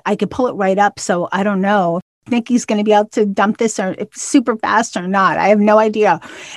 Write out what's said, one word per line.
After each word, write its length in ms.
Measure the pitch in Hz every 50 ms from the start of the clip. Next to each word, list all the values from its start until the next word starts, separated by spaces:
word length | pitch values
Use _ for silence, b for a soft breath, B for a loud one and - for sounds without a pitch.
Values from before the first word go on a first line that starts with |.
| -
I 100 | 185 208
could 140 | 196 208 -
pull 180 | - - 254 240
it 60 | 151
right 220 | 190 196 190 190
up." 220 | 196 202 202 - -
So 300 | - - 190 175 170 -
I 140 | - 190 196
don't 160 | 208 202 190
know 400 | 190 196 208 208 180 165 165 185 - _ _ _ _
if 60 | - 240
Nikki's 320 | 240 233 - 247 233 -
gonna 180 | - 220 208 208
be 100 | 214 208
able 180 | 208 214 -
to 140 | - - 214
dump 340 | 202 196 - 196 208 208 -
this 200 | 233 226 - -
or 160 | 196 190 175
if 200 | - 208 - -
super 400 | - - - - 285 233 262 226
fast 400 | 220 - 190 208 214 233 - -
or 100 | 202 175
not. 320 | 180 196 196 190 175 151 160
I 100 | 165 190
have 120 | 214 208
no 180 | 208 214 214 214
idea. 420 | 220 220 214 214 208 190 165 160 B B B B B B B